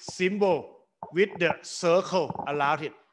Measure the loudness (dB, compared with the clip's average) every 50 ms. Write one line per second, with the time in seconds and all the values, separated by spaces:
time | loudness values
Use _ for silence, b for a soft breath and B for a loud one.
0 | -18 -14 -4 -2 -2 0 0 2 2 2 2 2 -2 -6 -14 -20 _ _ _ _
1 | -18 -4 0 0 0 0 0 0 0 0 0 -2 -8 -12 -8 -2 2 4 4 4
2 | 2 2 0 0 0 -2 -4 -8 -6 -4 -2 0 0 0 0 0 -2 -6 -12 -14
3 | _ _